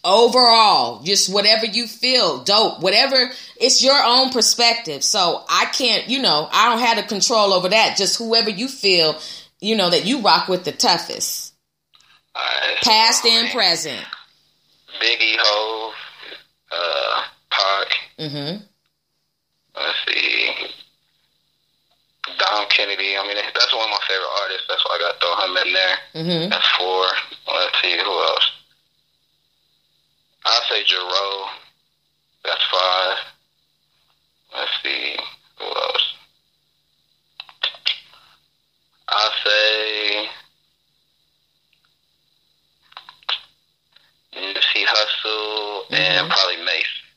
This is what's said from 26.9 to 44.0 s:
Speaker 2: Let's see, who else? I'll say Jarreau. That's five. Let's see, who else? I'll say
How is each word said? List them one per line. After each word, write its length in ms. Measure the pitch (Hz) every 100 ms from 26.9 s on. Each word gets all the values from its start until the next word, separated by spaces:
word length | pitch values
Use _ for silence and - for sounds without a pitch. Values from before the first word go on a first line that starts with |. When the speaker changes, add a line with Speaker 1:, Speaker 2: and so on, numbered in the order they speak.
| 92 92 92 - - -
Speaker 2:
Let's 260 | 85 90 -
see, 100 | 92 87
who 120 | 104
else? 400 | 85 82 - - - _ _ _ _ _ _ _ _ _ _ _ _ _ _ _ _ _ _ 101
I'll 160 | 117 -
say 120 | 110
Jarreau. 600 | 101 92 90 92 98 98 98 - - _ _ _ _ _ _ _
That's 200 | - - -
five. 440 | 92 92 92 92 95 - _ _ _ _ _ _ _ _ _ _ _ _ 64
Let's 140 | 65 -
see, 340 | 67 69 69 - - - _ _
who 60 | -
else? 480 | - - - - - - _ _ _ _ _ _ _ _ _ _ - - _ - - - - - - _ _ _ _ _ _ _ _ -
I'll 240 | 104 107 -
say 840 | 107 104 107 107 107 107 104 104 107 - _ _ _ _ _ _ _ _ _ _ _ _ _ _ _ _ _ _ _ _ _ _ _ _ _ - - _ - - - _ _ _ _ _